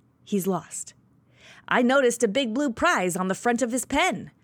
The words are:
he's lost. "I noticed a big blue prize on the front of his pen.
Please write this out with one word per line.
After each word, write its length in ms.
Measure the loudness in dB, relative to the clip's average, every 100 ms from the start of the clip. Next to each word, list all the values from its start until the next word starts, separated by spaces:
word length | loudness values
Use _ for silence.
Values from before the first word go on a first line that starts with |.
| _ _
he's 240 | -4 -2 -2
lost. 460 | -4 -6 -14 -16 -20 _ _ _ _ -20 -20 0
"I 140 | 2
noticed 420 | 4 4 4 2
a 60 | 0
big 240 | 0 -2
blue 180 | -2 -2
prize 460 | 0 0 2 0 -2
on 100 | -2
the 80 | -2
front 260 | -2 0
of 120 | -2
his 100 | -4
pen. 480 | -2 0 0 -2 -10 -18